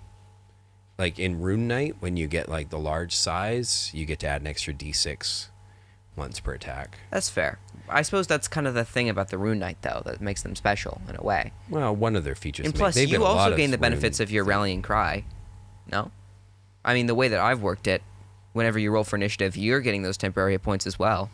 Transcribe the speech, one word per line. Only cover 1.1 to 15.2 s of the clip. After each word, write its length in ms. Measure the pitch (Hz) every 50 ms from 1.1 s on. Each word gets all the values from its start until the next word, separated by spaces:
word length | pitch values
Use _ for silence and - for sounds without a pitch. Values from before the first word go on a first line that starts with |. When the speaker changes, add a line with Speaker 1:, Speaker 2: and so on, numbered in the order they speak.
| 82 -
Speaker 1:
in 220 | 92 92 90 82
Rune 260 | 85 92 98 110 117 120
Knight, 280 | 117 127 143 151 - -
when 160 | - 90 87
you 100 | 87 80
get, 220 | 73 78 82 76 -
like, 220 | 78 80 76 73
the 80 | - 78
large 360 | 78 76 78 82 87 82 -
size, 760 | - - 90 85 87 98 107 117 123 123 117 - - - - -
you 140 | 78 80
get 140 | 76 78 -
to 80 | - 73
add 120 | 71 71 69
an 40 |
extra 260 | 76 73 - - - 73
D 200 | 69 73 73 76
six 580 | - - 76 71 - - - - - - - - - - - - - - - - - _ - -
once 260 | - 73 65 - -
per 120 | - - 67
attack. 440 | 62 - - 64 65 69 - - - - -
Speaker 2:
That's 180 | - 190 190 -
fair. 300 | - 98 80 69 - - - - - - - -
I 120 | - 143 151
suppose 240 | - - 196 185
that's 220 | - 160 147 - -
kind 180 | - 160 147
of 80 | 135 123
the 100 | 120 117
thing 240 | - - 127 120 117
about 180 | 104 92 98 95
the 100 | - 92
Rune 200 | 98 110 110 104
Knight, 200 | 92 90 87 - -
though, 200 | - 60 - -
that 140 | - - -
makes 220 | 101 101 101 - -
them 120 | - -
special 460 | - - 104 101 101 - - - - - -
in 80 | -
a 60 | - -
way. 300 | 107 101 82 60 - - - - -
Speaker 1:
Well, 260 | - 156 139 117 107
one 220 | 101 110 117 110
of 60 | 98 78
their 100 | 69 67
features 280 | - - - 71 - -
Speaker 2:
And 80 | 156 151
Speaker 1:
may-, 40 | -
Speaker 2:
plus, 160 | 202 190 170
Speaker 1:
they've 140 | 123 135 135
Speaker 2:
you 100 | 131 -
Speaker 1:
got 60 | 220
a 0 |
lot 140 | 185 202 -
Speaker 2:
also 100 | 98 98
Speaker 1:
of 60 | - 160
Speaker 2:
gain 140 | 147 139 131
the 40 |
Speaker 1:
Rune 140 | 113 - 117
Speaker 2:
benefits 300 | 92 73 73 113 107 -
of 100 | 113 98
your 140 | 104 107 98
Speaker 1:
thing. 40 | 98
Speaker 2:
rallying 340 | 101 101 101 98 92 92 95
cry. 420 | - 107 107 101 82 76 98